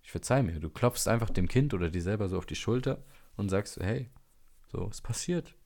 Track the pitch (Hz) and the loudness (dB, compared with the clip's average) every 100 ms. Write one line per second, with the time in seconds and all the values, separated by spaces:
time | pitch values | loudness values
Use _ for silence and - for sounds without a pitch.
0 | - - - - 120 82 76 - 123 - | -8 -8 2 2 2 -2 -6 2 2 2
1 | - - 90 - 87 123 143 92 85 87 | 2 2 2 2 4 4 4 2 0 0
2 | 85 104 98 92 - - - 123 131 - | 0 0 0 -2 -4 -4 0 0 0 -4
3 | - - - - 101 95 - - 92 127 | -8 -20 -16 -4 0 0 -2 -6 -4 -2
4 | 120 - - _ - - - - 95 - | -6 -14 -20 _ -20 -20 -10 -6 -6 -6
5 | - 117 - 175 - - | -6 -4 -2 -2 -4 -20